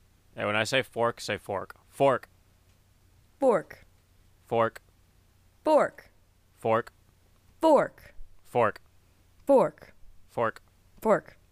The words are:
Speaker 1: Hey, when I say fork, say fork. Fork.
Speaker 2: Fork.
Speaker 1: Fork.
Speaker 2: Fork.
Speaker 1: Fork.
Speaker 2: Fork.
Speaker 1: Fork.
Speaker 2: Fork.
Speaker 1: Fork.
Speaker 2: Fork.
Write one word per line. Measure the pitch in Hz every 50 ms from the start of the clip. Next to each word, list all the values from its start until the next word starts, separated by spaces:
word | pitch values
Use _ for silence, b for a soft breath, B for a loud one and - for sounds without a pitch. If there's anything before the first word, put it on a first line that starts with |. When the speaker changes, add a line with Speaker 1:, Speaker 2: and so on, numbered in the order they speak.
| _ _ _ _ _ _ _
Speaker 1:
Hey, | 110 110
when | 104 104
I | 107 113
say | - 135 135 123
fork, | - - 113 117 117 120 -
say | - - 107 95
fork. | - - 101 92 95 - - _ _ _
Fork. | - - 139 139 127 113 - - _ _ _ _ _ _ _ _ _ _ _ _ _ _ _ _ _ _ _ _ _ _
Speaker 2:
Fork. | 277 262 214 165 151 - - - - _ _ _ _ _ _ _ _ _ _ _ _
Speaker 1:
Fork. | _ 120 117 113 113 - - - _ _ _ _ _ _ _ _ _ _ _ _ _ _ _ _
Speaker 2:
Fork. | 302 311 277 196 139 - - - - _ _ _ _ _ _ _ _ _ _
Speaker 1:
Fork. | - 117 110 113 - - - _ _ _ _ _ _ _ _ _ _ _ _ _
Speaker 2:
Fork. | - 320 294 226 156 - - - - - - - - - - - -
Speaker 1:
Fork. | - - 123 117 104 - - - - _ _ _ _ _ _ _ _ _ _ _
Speaker 2:
Fork. | - 277 247 180 151 - - - - - _ - - - - - -
Speaker 1:
Fork. | - - 117 110 - - - _ _ _ _ _ _ -
Speaker 2:
Fork. | - 220 202 160 - - - _ _ _